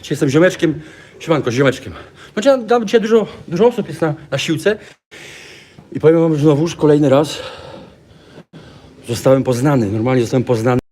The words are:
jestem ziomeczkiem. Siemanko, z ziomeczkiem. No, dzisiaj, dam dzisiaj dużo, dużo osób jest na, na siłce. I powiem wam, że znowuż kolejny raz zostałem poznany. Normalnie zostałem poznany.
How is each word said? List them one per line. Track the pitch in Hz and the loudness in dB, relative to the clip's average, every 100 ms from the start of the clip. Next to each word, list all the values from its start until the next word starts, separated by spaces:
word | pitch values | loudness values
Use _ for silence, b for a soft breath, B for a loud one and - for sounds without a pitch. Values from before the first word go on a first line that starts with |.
| - | -8
jestem | 147 147 | -2 0
ziomeczkiem. | 147 180 180 165 151 B B B - | 2 2 2 -4 -4 B B B -18
Siemanko, | - 156 123 | -4 -2 -2
z | |
ziomeczkiem. | 117 143 - - 82 B B B - | 0 0 -2 -12 -18 B B B -2
No, | |
dzisiaj, | 240 269 214 | 0 0 2
dam | 240 208 | 0 2
dzisiaj | 233 | 0
dużo, | 214 220 196 B - | 2 0 0 B -8
dużo | 175 233 | 0 0
osób | 233 165 | 0 -8
jest | 147 | -4
na, | 160 147 - | -4 -6 -8
na | 131 | -8
siłce. | - 151 196 214 B B _ B B B B B B B - | -4 -2 -2 -4 B B _ B B B B B B B -14
I | - | 2
powiem | 151 165 | 4 4
wam, | 165 151 | 2 2
że | |
znowuż | 151 143 165 - | 2 2 0 0
kolejny | 151 147 147 | 2 4 4
raz | 135 160 - B B B B B B _ B B B - B B B B - - | 2 0 -6 B B B B B B _ B B B -20 B B B B -20 -10
zostałem | 113 135 135 | -2 2 2
poznany. | 127 120 147 139 101 | 0 0 0 0 0
Normalnie | 110 120 127 | -2 0 0
zostałem | 113 131 | 0 -2
poznany. | 120 117 120 127 _ | 0 0 0 -2 _